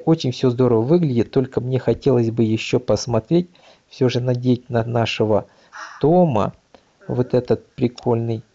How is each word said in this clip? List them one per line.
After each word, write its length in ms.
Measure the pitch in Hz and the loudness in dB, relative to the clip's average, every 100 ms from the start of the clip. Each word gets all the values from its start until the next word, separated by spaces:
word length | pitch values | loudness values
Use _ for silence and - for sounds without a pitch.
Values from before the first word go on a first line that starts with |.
| - | 2
очень 260 | 160 131 | 0 0
все 180 | - 131 | -2 0
здорово 320 | 120 123 113 | 2 2 2
выглядит. 500 | 120 175 156 117 101 | 2 2 2 0 0
Только 300 | 135 127 - | 0 -2 -2
мне 180 | 123 127 | -2 -4
хотелось 500 | - 117 139 123 113 | -2 -2 2 2 2
бы 120 | 117 | 0
еще 360 | 110 110 - 120 | 0 0 -2 -2
посмотреть, 680 | - 107 - 113 - 165 175 _ - _ _ | 0 -2 0 -4 0 0 -2 _ -20 _ _
все 200 | - 127 | -2 0
же 100 | 123 | 0
надеть 500 | 127 123 127 120 - | -2 -2 0 -2 0
на 140 | 117 | -4
нашего 640 | 117 117 113 - 107 101 - _ _ - - - | -2 -2 -2 0 0 0 -2 _ _ -20 -18 -2
Тома 540 | 143 180 170 107 98 - _ - _ _ - | 2 4 4 2 -2 -6 _ -20 _ _ -8
вот 260 | 123 123 | -4 0
этот 340 | 127 123 110 - - | 0 0 -2 -4 -4
прикольный 680 | 123 - 127 117 117 113 - | -4 -4 -2 -2 -2 -6 -10